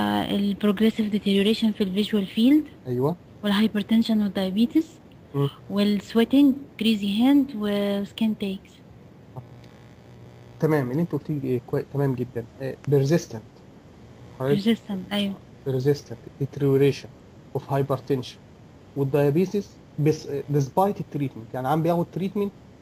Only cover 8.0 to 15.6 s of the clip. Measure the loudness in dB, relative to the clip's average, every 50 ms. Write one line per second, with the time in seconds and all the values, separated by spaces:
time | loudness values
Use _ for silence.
8 | -4 -6 -4 -2 -2 -2 -2 -2 -6 -6 -6 -8 -12 -16 -20 -20 -20 -20 -20 -20
9 | -20 -20 -20 -20 -20 -20 -18 -18 -18 -18 -20 -20 -20 -20 -20 -20 -20 -20 -20 -20
10 | -20 -20 -20 -20 -20 -20 -20 -20 -20 -20 -6 -2 0 2 2 2 0 0 -2 -2
11 | -2 -2 -4 -6 -4 -6 -6 -4 -2 -2 -2 -2 -4 -4 -4 -4 -4 -4 -4 -2
12 | 0 0 0 -2 -4 -6 -8 -10 -10 -10 -10 -10 -10 -8 -10 -8 -2 2 2 2
13 | 4 4 2 0 0 -4 -12 -14 -14 -16 -20 -20 -20 -20 -20 -20 -20 -20 -20 -20
14 | -20 -20 -20 -20 -20 -18 -10 -4 -2 0 0 2 2 0 0 0 -2 -8 -10 -10
15 | -8 -6 -4 -4 -4 -4 -6 -10 -14 -20 -20 -12